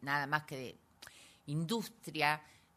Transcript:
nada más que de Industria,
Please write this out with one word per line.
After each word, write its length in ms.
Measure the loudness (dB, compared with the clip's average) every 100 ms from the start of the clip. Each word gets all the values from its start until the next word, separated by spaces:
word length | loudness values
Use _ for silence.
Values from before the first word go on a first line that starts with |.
nada 240 | -2 0 2
más 180 | 0 -2
que 120 | -8
de 220 | -8 -10 _ _ -20 -20 -20 -16 -4
Industria, 960 | -2 0 0 -2 -10 -8 2 4 4 -2 -20 _